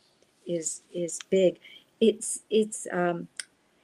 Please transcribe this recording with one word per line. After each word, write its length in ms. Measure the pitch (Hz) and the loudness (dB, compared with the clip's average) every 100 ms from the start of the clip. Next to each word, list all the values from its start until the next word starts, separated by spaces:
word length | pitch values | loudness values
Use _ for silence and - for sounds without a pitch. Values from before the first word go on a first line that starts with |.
| _ _ _ _ - | _ _ _ _ -6
is, 360 | 170 156 - _ | -6 -6 -10 _
is 280 | 180 170 - - | -8 -6 -8 0
big. 300 | 190 180 175 - - _ _ | 4 4 2 -8 -20 _ _
It's, 420 | 226 214 - - - | 2 2 -4 -10 -2
it's, 380 | 220 214 - - | 0 0 -4 -6
um, 360 | 180 175 175 175 - - _ _ _ | -2 -2 -2 -8 -16 -18 _ _ _